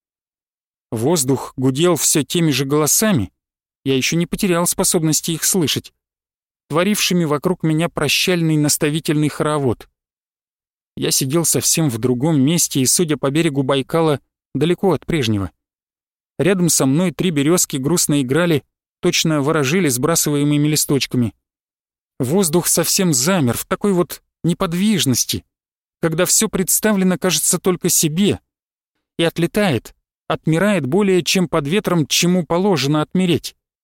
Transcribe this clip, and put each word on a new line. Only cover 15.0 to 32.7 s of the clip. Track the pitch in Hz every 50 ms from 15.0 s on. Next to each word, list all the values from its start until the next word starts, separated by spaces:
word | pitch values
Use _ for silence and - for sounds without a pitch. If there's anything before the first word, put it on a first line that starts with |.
| -
прежнего. | - - 185 123 110 110 101 95 85 _ _ _ _ _ _ _ _ _ _ _ _ _ _ _ _ _ -
Рядом | 143 175 202 180 175 160
со | - - 151
мной | 131 135 160 185 180 139
три | - 165 185
берёзки | 160 143 135 151 180 175 - - -
грустно | 135 131 143 170 170 - - 151 143 135
играли, | 120 135 160 180 170 160 131 - _ _ _ _ _ _ -
точно | - 180 160 - - 165 156 147 131
ворожили | 147 170 156 139 127 156 196 180 147
сбрасываемыми | 120 123 127 160 170 - - 147 147 143 143 147 147 147 147 151
листочками. | 151 143 - - 147 131 - - - 127 120 104 - _ _ _ _ _ _ _ _ _ _ _ _ _ _ _ _ -
Воздух | 139 117 156 202 196 151 147 175 -
совсем | - - 185 160 - - - 190 175 147
замер | 123 127 165 196 180 139 120 113
в | - -
такой | - 190 - - 208 190
вот | 175 175 - - - _ _ _ _ -
неподвижности, | 165 175 - 196 180 165 175 196 220 214 156 - 139 120 - - - - 92 - _ _ _ _ _ _ _ _ _ _ -
когда | - 165 160 160 180
всё | 165 - - 220 202
представлено, | - 185 185 - - - - 220 214 190 185 185 180 -
кажется, | - 185 165 - - - - 170
только | - 190 185 165 - 175
себе, | - - - 156 151 170 208 185 113 - _ _ _ _ _ _ _ _ _ _ _ _ _ _ _ -
и | 170
отлетает, | 165 - - 170 165 - 214 208 190 135 107 - - - _ _ _ _ _ _
отмирает | - 170 - - 160 156 160 185 208 208 180 139
более | 127 147 202 214 190 190 180 151
чем | - - 190 180 143
под | - 160 143 139
ветром, | 170 214 - 185 180 170 143
чему | - - - - 170 180 185 156
положено | - 165 175 190 208